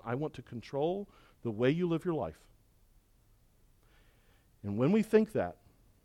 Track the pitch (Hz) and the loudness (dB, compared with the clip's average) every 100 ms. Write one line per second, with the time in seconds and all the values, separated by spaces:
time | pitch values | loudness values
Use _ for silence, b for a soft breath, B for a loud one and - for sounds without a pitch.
0 | 113 127 151 - - 123 - 139 156 190 | -6 -4 -4 -8 -14 -14 -8 -2 -2 -2
1 | 202 b b b 120 104 123 165 180 165 | -8 b b b -6 2 2 2 0 0
2 | 175 156 85 - - _ _ _ _ _ | -2 -2 -4 -8 -20 _ _ _ _ _
3 | _ _ _ _ _ _ _ _ b b | _ _ _ _ _ _ _ _ b b
4 | b b b b b _ 101 101 131 220 | b b b b b _ -6 0 2 2
5 | 202 220 214 127 87 - _ _ _ _ | 4 2 4 0 -4 -6 _ _ _ _